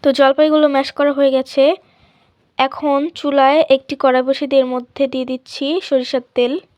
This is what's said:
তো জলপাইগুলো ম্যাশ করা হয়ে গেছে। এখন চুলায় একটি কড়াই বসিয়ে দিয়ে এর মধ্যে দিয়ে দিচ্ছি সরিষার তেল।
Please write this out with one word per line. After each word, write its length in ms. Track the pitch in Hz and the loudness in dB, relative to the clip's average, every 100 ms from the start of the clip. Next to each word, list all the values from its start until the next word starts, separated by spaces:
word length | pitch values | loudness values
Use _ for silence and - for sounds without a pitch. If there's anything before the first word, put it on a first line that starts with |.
তো 100 | 285 269 | 0 2
জলপাইগুলো 480 | 269 277 311 302 302 | 2 4 2 4 2
ম্যাশ 140 | 277 277 - | 0 -4 -2
করা 140 | 285 277 | -2 2
হয়ে 120 | 277 262 | 0 0
গেছে। 280 | 262 - 277 370 _ _ _ _ _ _ _ _ | -4 0 2 0 _ _ _ _ _ _ _ _
এখন 400 | 269 - 294 277 302 330 | -4 -2 -2 -2 -2 -6
চুলায় 380 | 285 285 269 302 - 269 | -2 2 4 4 2 0
একটি 180 | 269 277 | _ -2
কড়াই 220 | 269 254 254 | 0 0 0
বসিয়ে 240 | 269 285 | -4 0
দিয়ে 120 | 269 | 0
এর 60 | 254 | 0
মধ্যে 300 | 254 247 - 277 | -4 -10 -4 -4
দিয়ে 140 | 262 254 | -2 -6
দিচ্ছি 360 | 262 _ - 277 339 - | -8 _ -8 -4 -4 -2
সরিষার 360 | 269 254 262 247 - | -2 -2 -6 -6 -2
তেল। 160 | 247 311 _ | -2 -4 _